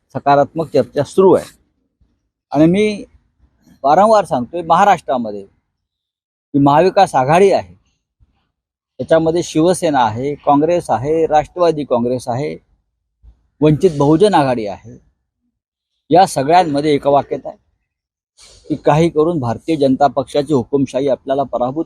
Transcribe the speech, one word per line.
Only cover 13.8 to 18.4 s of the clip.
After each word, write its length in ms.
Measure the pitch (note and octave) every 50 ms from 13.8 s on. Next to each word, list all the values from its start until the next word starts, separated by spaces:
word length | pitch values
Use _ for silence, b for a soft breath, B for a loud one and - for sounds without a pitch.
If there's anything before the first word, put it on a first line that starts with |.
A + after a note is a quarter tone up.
| F#3+ F#3 D#3 C#3
बहुजन 360 | C#3+ C#3+ D#3 D#3+ G3+ G#3+ F#3+
आघाडी 320 | E3 C#3+ C3 B2 A#2+ G#2+
आहे, 300 | G2 F#2 - - A2+ B2 - _ _ _ _ _ _ _ _ _ _ _ _ _ _ _ _ _ _ _ _ _ -
या 160 | C#3+ F3 G3
सगळ्यांमध्ये 680 | F3+ - C#3+ C3 C#3 E3 F3+ F#3 D#3+ C#3+ C#3+ D3 D#3 D3
एक 120 | C3+ -
वाक्यता 420 | C#3+ C#3 C#3 C3+ - D3 C#3 - D3+
आहे 100 | - _ _ _ _ _ _ _ _ _ _ _ _ _ _ _ _ _